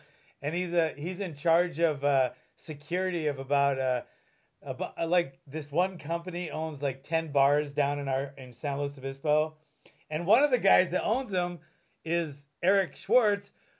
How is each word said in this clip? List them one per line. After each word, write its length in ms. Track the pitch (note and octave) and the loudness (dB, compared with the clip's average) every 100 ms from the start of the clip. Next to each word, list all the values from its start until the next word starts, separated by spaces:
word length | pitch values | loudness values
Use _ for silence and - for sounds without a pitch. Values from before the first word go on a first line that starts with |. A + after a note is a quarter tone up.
| - _ _ _ | -12 _ _ _
and 120 | C#3+ | -6
he's 180 | F3 F3+ | -4 -2
a, 220 | E3+ D#3+ C#3+ | 0 0 -2
he's 240 | E3 F#3 | -8 -6
in 140 | F#3+ | -8
charge 440 | C#3+ E3+ E3 F3+ D3 | -4 2 2 2 0
of, 260 | E3 C#3 | 0 2
uh, 260 | C#3+ C#3 B2+ - _ - | 2 2 2 -2 _ -16
security 680 | - C#3+ - F3+ F#3 F3 D#3 | -12 -12 -6 -4 -2 -2 -2
of 120 | C3+ | -4
about, 400 | B2+ C#3+ C#3 C3+ | 0 2 2 2
uh, 240 | C3 B2+ - _ _ _ _ _ | 0 -2 -4 _ _ _ _ _
about, 320 | C#3+ B2 F3+ - | -10 -6 -6 -4
uh, 60 | E3 | 0
like, 340 | F3+ D3 - - | 0 0 -6 -12
this 260 | D3+ C#3+ | -10 -4
one 240 | D3 F#3+ F3+ | 0 -2 -4
company 540 | C#3+ E3+ E3 F3 F3 | -6 -6 -6 -8 -6
owns, 320 | D3+ D#3+ C#3+ | -6 -6 -4
like, 200 | C#3 C3+ | -4 -4
ten 300 | - E3 D#3+ | -2 -2 0
bars 400 | C#3 C#3 D3 D3 | 4 4 4 2
down 260 | C3 C#3 C#3+ | 0 0 0
in 100 | C#3 | -2
our, 240 | C3+ C#3 C#3 | -2 -4 -8
in 160 | B2+ | -14
San 260 | A#2+ C#3+ C#3 | -8 -4 -2
Luis 200 | C#3+ C#3 | -4 -6
Obispo, 560 | C3+ C3+ D3+ D3+ D#3 D3 _ _ - _ _ | -8 -4 0 2 0 -6 _ _ -20 _ _
and 160 | D#3 F3 | -4 2
one 160 | A#3+ | 4
of 80 | C#4+ | 4
the 80 | B3 | 2
guys 320 | F#3 F#3 F3 | 4 4 4
that 140 | E3+ | 0
owns 260 | E3 A#3+ A#3+ | 0 -2 0
them 280 | F#3+ F3 F3 - _ _ _ | -2 -2 -4 -14 _ _ _
is 440 | E3 E3+ D#3+ C#3 - _ | -4 -2 -2 -6 -16 _
Eric 340 | F3 G3 E3 - | 2 2 0 -6
Schwartz, 560 | - B3 G#3+ G3 - _ _ _ | 2 4 4 2 -4 _ _ _